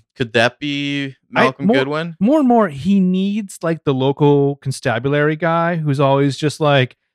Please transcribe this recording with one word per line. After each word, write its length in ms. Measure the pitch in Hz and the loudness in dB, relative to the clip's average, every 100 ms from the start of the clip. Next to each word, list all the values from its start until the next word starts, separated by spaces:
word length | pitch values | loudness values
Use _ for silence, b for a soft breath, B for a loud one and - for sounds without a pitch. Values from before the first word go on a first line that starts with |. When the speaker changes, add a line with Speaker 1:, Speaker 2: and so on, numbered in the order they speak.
| _ - | _ -8
Speaker 1:
could 160 | 117 | -2
that 260 | 117 120 - | 2 2 0
be 500 | 147 143 143 143 139 - _ 110 | -8 -6 -4 -6 -8 -12 _ 0
Speaker 2:
I, 60 | |
Speaker 1:
Malcolm 220 | 220 131 185 | 0 0 0
Speaker 2:
more, 100 | 247 | 0
Speaker 1:
Goodwin? 400 | 135 151 170 160 | 0 -4 -6 -2
Speaker 2:
more 180 | 202 311 | 0 2
and 100 | 254 | 4
more, 200 | 240 196 | 2 0
he 320 | 139 165 202 | -2 0 2
needs, 580 | 185 185 196 214 196 - | 2 0 -2 -4 -8 -6
like, 220 | 165 160 | -4 -4
the 80 | - | -2
local 640 | 131 135 143 143 143 139 143 | 0 0 2 2 4 2 -2
constabulary 800 | 135 - 131 131 135 147 151 156 | -8 -6 -4 -2 -2 0 0 -2
guy 400 | 170 165 170 175 | -2 -2 -2 -2
who's 240 | 151 135 | -2 0
always 380 | 139 139 139 127 | 2 2 0 0
just 200 | 151 - | -4 0
like, 380 | 151 139 127 _ _ | 2 2 0 _ _